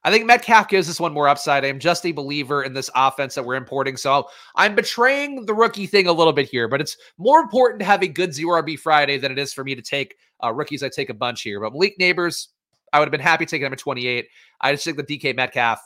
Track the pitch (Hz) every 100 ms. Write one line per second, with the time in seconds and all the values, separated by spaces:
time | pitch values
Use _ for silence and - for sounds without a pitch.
0 | 151 220 226 240 - 220 202 190 160 165
1 | 165 147 143 143 151 139 139 135 156 170
2 | 175 147 139 147 131 143 135 131 131 127
3 | 135 - 135 139 123 131 123 135 135 131
4 | 139 139 - - - 143 202 208 208 -
5 | 254 277 285 269 214 214 226 - 190 202
6 | 180 165 165 147 135 127 113 139 151 -
7 | - _ 208 311 277 247 247 214 190 196
8 | 185 151 180 139 165 170 151 151 165 151
9 | 139 139 135 131 139 - 135 131 - 139
10 | 131 - _ _ 117 117 147 143 135 -
11 | 139 107 123 120 110 101 107 135 196 -
12 | 180 175 175 - - _ _ _ _ 147
13 | 147 143 160 160 160 156 139 131 - 127
14 | 123 123 - _ _ _ 131 143 170 147
15 | 139 147 143 123 127 131 117 113